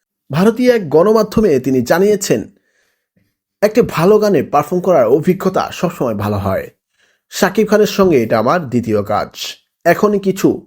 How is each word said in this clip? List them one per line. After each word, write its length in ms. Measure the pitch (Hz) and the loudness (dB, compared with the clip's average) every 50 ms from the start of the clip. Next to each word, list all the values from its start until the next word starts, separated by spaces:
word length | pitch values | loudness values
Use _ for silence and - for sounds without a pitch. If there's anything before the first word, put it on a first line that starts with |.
| _ _ _ _ _ _ 135 | _ _ _ _ _ _ -4
ভারতীয় 440 | 156 185 226 226 233 247 247 240 | 0 0 0 0 2 2 2 2
এক 140 | 226 196 147 | 2 0 0
গণমাধ্যমে 680 | 139 156 175 214 220 220 214 214 - 233 214 196 147 131 | 2 2 4 4 2 2 0 0 0 0 2 2 2 0
তিনি 220 | - 139 131 131 120 | 0 0 0 0 0
জানিয়েছেন, 680 | - 175 165 196 208 208 196 202 - 147 113 82 - - _ _ _ _ _ _ _ _ _ _ _ _ _ _ _ _ _ _ _ _ _ - | 0 0 0 2 0 0 -2 0 -2 -2 -2 -2 -8 -14 _ _ _ _ _ _ _ _ _ _ _ _ _ _ _ _ _ _ _ _ _ -2
"একটা 200 | 214 214 247 202 143 | 0 2 2 0 0
ভালো 300 | - 156 160 185 214 214 | 0 0 2 4 4 4
গানে 240 | 214 208 196 143 107 | 4 2 0 0 0
পারফর্ম 380 | 95 - 143 147 - 185 180 | 0 -2 -2 -2 0 -4 -4
করার 260 | 175 196 180 147 123 | 0 2 2 2 4
অভিজ্ঞতা 640 | 107 131 165 143 185 180 190 - 185 185 185 - - - | 4 2 2 2 0 -2 0 -2 -4 -2 -2 -4 -6 -6
সবসময় 420 | - - 170 - - 156 120 110 | -6 -6 -6 -4 -4 -6 -6 -4
ভালো 220 | 101 104 104 104 | -4 -4 -4 -4
হয়। 340 | 98 92 101 95 85 - - - _ _ _ _ _ _ _ _ _ _ _ - | -4 -2 -2 -4 -4 -6 -8 -14 _ _ _ _ _ _ _ _ _ _ _ -4
শাকিব 360 | - - 185 190 - 214 208 | -2 -2 0 0 -2 0 2
খানের 180 | 214 208 214 | 2 2 2
সঙ্গে 360 | 208 - - 196 185 165 127 113 | 0 2 0 2 2 4 2 2
এটা 160 | 113 120 113 | 0 0 0
আমার 300 | 107 127 156 180 160 123 | 0 0 0 0 -2 -4
দ্বিতীয় 340 | 117 120 113 113 107 104 101 | -4 -4 -2 0 -2 -2 -2
কাজ। 540 | 104 104 98 76 - - - - - - - _ _ _ _ _ | -2 -4 -4 -4 -6 -10 -14 -14 -14 -14 -18 _ _ _ _ _
এখনই 340 | 170 170 - - 208 208 196 | 0 0 2 2 0 0 0
কিছু 480 | 196 190 185 190 - 151 104 - - | -2 -2 -4 0 0 0 0 0 -6